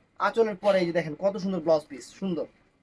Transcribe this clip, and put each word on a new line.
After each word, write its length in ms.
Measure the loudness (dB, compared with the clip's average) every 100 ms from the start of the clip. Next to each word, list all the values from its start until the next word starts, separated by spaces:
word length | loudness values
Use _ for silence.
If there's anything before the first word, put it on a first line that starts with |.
| _ -4
আঁচলের 380 | 0 2 0 0
পরে 220 | 2 4
এই 80 | 2
যে 60 |
দেখেন 220 | 0 -2
কত 220 | -2 -2 -2
সুন্দর 240 | -2 -2
ব্লাউজ 220 | 2 2 0
পিস, 220 | -14 -18
সুন্দর। 360 | -8 -6 -4 -6 _ _ _